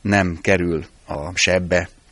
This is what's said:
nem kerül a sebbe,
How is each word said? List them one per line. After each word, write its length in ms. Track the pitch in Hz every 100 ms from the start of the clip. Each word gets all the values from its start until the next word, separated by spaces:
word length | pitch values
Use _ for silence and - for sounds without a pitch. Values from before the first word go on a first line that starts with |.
nem 380 | 101 101 92 82
kerül 440 | - 95 87 80 - _ -
a 240 | 80 76
sebbe, 540 | 90 - 90 87 90 85 _ _